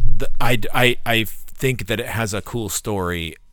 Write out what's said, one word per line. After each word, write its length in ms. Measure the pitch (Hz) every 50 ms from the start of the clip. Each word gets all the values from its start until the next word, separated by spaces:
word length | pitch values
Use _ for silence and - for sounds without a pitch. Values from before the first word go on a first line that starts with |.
| -
the, 240 | - - - 135 - - -
I, 200 | - - 127 113 107 -
I, 240 | - 123 127 123 120 - -
I 200 | 123 117 113 110
think 640 | - - - - - - - - 131 127 110 123 -
that 120 | 113 107
it 60 | 120
has 260 | 123 113 113 113 104
a 80 | 104 101
cool 280 | - - - 120 110 95
story, 680 | - - - 123 107 98 92 87 87 85 82 82 76 - _ _